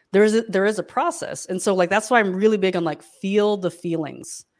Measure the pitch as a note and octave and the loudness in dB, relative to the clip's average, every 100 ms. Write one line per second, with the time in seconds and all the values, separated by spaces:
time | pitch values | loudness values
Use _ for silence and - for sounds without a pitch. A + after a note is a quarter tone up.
0 | _ G3 G#3+ A3 A3+ F#3+ G3+ G3+ - B3 | _ 4 4 4 0 0 0 -2 -4 -2
1 | E4+ - - - - F#3 G#3 F#3 F3 G3+ | -2 -4 -10 -10 -8 -4 0 2 2 0
2 | G#3+ A#3+ G3 F#3 A3 G#3 F#3+ F3+ E3 D3 | 2 2 2 2 2 4 0 0 -4 -6
3 | - - G3 G#3 G#3 G#3 F3 - F3 D#3+ | -14 -10 -2 2 2 0 -4 -4 -6 -4
4 | C#3+ C3 - - - | -6 -12 -16 -16 -18